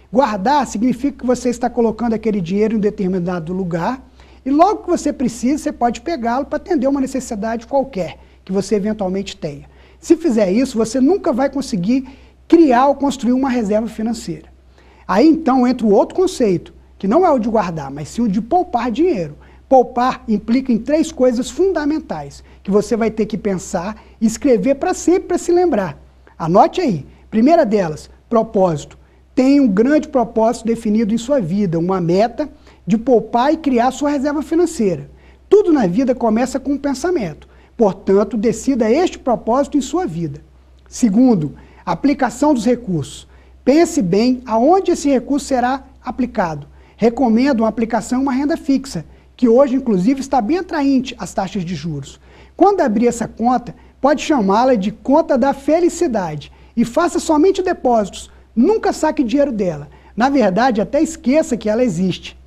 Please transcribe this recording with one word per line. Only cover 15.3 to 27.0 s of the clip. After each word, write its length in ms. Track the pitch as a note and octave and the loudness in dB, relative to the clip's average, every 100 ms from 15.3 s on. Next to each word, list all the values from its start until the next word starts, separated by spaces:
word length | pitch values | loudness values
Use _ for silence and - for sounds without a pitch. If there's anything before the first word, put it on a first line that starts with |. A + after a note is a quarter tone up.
| C#4+ B3 C4 B3 | 4 2 2 2
entra 220 | B3+ G#3+ | 2 2
o 40 | |
outro 240 | G#3 E4 - | 2 2 0
conceito, 560 | F#4 - A3 E3+ - - - - | -2 0 0 0 -4 -20 -20 -6
que 80 | G3 | 0
não 180 | D#4 F#4 | 4 4
é 60 | |
o 80 | C4+ | 2
de 100 | A3 | 0
guardar, 400 | G#3+ F3+ D#3+ C3+ | 0 -2 -6 -10
mas 200 | C#3 D3+ | -10 -8
sim 120 | - | -4
o 60 | A#3+ | -2
de 120 | G3 | -2
poupar 520 | - F4+ - A#3 A#3+ | 0 -2 0 -2 -2
dinheiro. 440 | G#3+ F4+ A3 D3+ D3 - - - | 0 0 0 -6 -12 -20 -20 2
Poupar 560 | C4 B3 A#3+ B3+ - - | 2 4 0 -2 -2 -4
implica 440 | G3+ A3+ B3+ C4+ | -4 0 -2 0
em 60 | A3 | -2
três 340 | B3+ D#4 D#4+ | 0 0 -2
coisas 380 | - B3+ A#3+ B3 | 0 0 0 -4
fundamentais, 960 | - F#4+ D#4+ D4 D#4 - D#3+ C#3+ - - - | -2 0 0 -2 -4 -6 -10 -12 -18 -20 -12
que 80 | - | 0
você 260 | G3+ G3 A3+ | 0 0 -2
vai 140 | A3+ | -2
ter 160 | A3 G#3+ | -2 -4
que 100 | F#3+ | -4
pensar 640 | G3+ F3+ - F3+ F#3+ G#3+ - - | -4 -6 -6 -6 -6 -10 -18 -2
e 60 | A3 | -2
escrever 480 | - C#4+ A3 A#3 C#4 | 0 2 2 2 0
para 180 | F4+ | -2
sempre 360 | F4+ - F#4 - | -2 0 0 0
para 100 | F4 | -4
se 120 | - | 2
lembrar. 480 | F4 F4 D4+ D3 - - _ _ - | 2 2 0 -2 -8 -18 _ _ -8
Anote 420 | E3 G3 - F4+ | 2 4 4 2
aí. 240 | D#4 D#3 | -2 -2